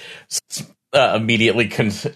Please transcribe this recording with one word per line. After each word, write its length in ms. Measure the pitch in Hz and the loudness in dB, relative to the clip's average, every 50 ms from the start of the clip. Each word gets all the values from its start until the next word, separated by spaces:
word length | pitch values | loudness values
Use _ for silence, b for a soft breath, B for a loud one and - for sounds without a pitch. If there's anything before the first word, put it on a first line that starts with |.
| B B B B B - | B B B B B -12
s-, 100 | - - - _ | -10 -10 -10 _
s-, 160 | - - - - _ _ _ _ | -12 -14 -14 -16 _ _ _ _
uh, 220 | - 139 127 98 95 | 2 2 4 4 2
immediately 520 | 110 110 113 117 107 113 113 98 120 113 104 | 0 0 2 2 4 4 4 4 2 0 0
cons-, 380 | - - 113 104 101 - - | -2 -2 -2 -2 -2 -4 -6
uh, 40 | - - | -8 -2